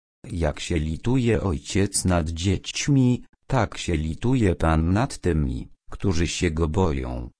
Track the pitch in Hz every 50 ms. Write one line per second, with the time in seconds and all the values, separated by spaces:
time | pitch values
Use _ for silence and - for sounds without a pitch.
0 | _ _ _ _ - - - 85 82 73 67 - - - 87 80 76 80 80 -
1 | - 117 127 135 120 117 107 - - 98 80 65 - - - 98 98 - - -
2 | - 92 90 87 80 80 82 80 87 101 90 - - - - - - 147 143 135
3 | 127 123 123 123 - - _ _ _ - 135 127 104 - - - - - 85 73
4 | 78 80 78 - - 120 135 127 110 90 85 - 85 82 80 80 80 82 92 104
5 | 135 139 - - - 90 82 78 73 62 60 55 - - - _ _ - - -
6 | - 101 87 82 85 78 - - 90 87 78 80 82 78 78 98 92 82 71 67
7 | 64 62 62 62 58 - - _